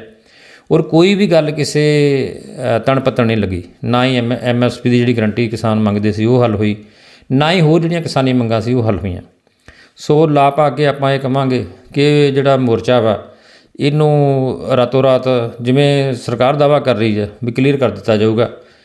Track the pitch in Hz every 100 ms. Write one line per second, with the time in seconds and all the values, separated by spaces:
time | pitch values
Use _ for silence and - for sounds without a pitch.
0 | - - _ _ - - _ 160 160 160
1 | 185 196 202 165 151 151 143 151 151 147
2 | 143 139 101 - - - 123 113 131 135
3 | 131 110 113 113 95 87 - - 117 120
4 | 127 127 117 123 123 120 123 123 123 123
5 | 120 117 107 101 117 110 113 107 107 104
6 | 107 101 110 127 120 104 107 101 - _
7 | - - _ 135 151 185 151 170 165 170
8 | 127 139 131 127 113 113 117 127 110 98
9 | 98 90 - _ _ _ - - - _
10 | - 151 160 143 139 143 151 135 147 135
11 | 135 135 135 135 135 127 101 - - 147
12 | 143 147 143 135 135 131 127 110 - 123
13 | 110 101 - - - - _ - 143 151
14 | 151 147 139 135 131 95 87 127 120 131
15 | 131 131 127 123 117 - 120 131 143 143
16 | 135 120 - 117 127 147 143 147 131 104
17 | 113 104 104 - 120 123 135 135 120 98
18 | - 107 110 110 110 - - _